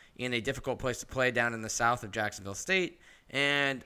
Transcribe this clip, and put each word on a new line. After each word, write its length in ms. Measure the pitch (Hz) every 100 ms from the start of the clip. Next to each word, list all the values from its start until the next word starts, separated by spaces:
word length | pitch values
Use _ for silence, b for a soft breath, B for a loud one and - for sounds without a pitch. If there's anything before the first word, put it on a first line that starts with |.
| b -
in 180 | 123
a 60 | 120
difficult 380 | 120 135 135 120
place 220 | 131 120
to 60 | -
play 260 | 131 127
down 220 | 120 117
in 80 | 113
the 60 | 110
south 360 | - 117 120
of 80 | 107
Jacksonville 420 | 110 104 - 98
State, 460 | 98 - 190 175 - b b b
and 520 | 135 143 143 139 131